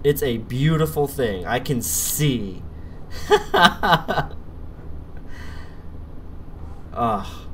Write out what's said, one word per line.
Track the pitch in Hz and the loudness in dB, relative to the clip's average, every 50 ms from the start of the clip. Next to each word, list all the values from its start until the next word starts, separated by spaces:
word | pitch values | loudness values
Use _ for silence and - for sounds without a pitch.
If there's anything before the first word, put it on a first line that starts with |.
| - | 6
It's | 143 147 - 147 | 4 4 4 2
a | 135 117 110 | 0 0 0
beautiful | 107 - 120 127 139 156 165 151 160 151 156 156 147 139 | -2 -2 0 2 4 4 6 4 2 2 2 0 0 0
thing. | - - 127 110 101 92 87 | 2 0 0 0 0 -2 -2
I | 85 113 127 | 0 0 0
can | - - 147 120 | 0 0 0 0
see. | 110 - - - - - - - 151 147 131 113 101 98 92 - - - - - - - - - - - - - - - | 0 0 -2 0 0 0 0 4 4 4 4 2 0 -4 -6 -6 -8 -10 -10 -10 -10 -10 -10 -10 -10 -8 -6 -6 4 6
<laughs> | 392 392 - - - - 175 175 - - - 202 170 160 - - 185 156 156 - - - - - - - - - - - - - - - - - - - - - - - - - - - - - - - - - - - - - - - - - - - - - - - - - - - - - - | 6 4 6 4 6 8 8 6 6 4 4 4 4 4 4 0 0 0 0 -2 -4 -8 -10 -10 -10 -10 -10 -10 -12 -10 -10 -8 -8 -8 -8 -10 -10 -10 -8 -8 -8 -8 -8 -8 -8 -8 -8 -10 -12 -10 -12 -10 -10 -10 -10 -10 -10 -12 -10 -10 -10 -10 -10 -10 -10 -10 -10 -10 -10 -10 -10 -8 -2
Ugh. | - 120 117 107 101 98 - - - - - | 0 2 2 2 0 -2 -4 -8 -10 -10 -10